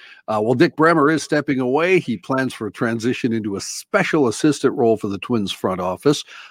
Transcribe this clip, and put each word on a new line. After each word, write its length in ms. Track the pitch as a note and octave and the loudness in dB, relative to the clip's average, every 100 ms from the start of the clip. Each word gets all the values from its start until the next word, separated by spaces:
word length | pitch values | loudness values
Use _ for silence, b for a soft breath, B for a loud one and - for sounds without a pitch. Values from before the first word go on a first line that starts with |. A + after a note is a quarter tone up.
| B B B | B B B
Uh, 140 | G#2+ | -2
while 120 | A2 B2 | 0 2
Dick 200 | E3+ - | 2 4
Bremer 340 | D#3+ E3 C#3+ | 4 4 4
is 140 | D#3+ | 2
stepping 380 | - D3+ C#3+ C3 | 0 -2 0 -2
away, 380 | B2+ C#3+ F3 F#3 | 0 0 2 2
he 180 | - G#2+ | 0 -6
plans 360 | - C3 C3 | -4 -2 -2
for 140 | - G#2+ | -4 -8
a 40 | |
transition 600 | - A#2+ A2+ A#2 A#2 B2+ | -4 -4 -2 -2 -2 -2
into 240 | A2+ G#2+ G2 | -2 -4 -6
a 60 | |
special 680 | - - - G3+ E3+ D#3+ B2 | -8 -12 -4 -2 0 2 2
assistant 480 | - D#3 C#3+ B2+ - | 2 0 2 0 2
role 220 | A#2 G#2+ | 2 2
for 100 | G#2+ | -2
the 120 | G2 | -6
Twins 340 | - A#2 F#2+ | -4 -2 -2
front 260 | - A2 F#2 | -4 -4 -2
office. 460 | F2+ F2+ C#3+ C#3 - B B | -4 -2 0 0 -4 B B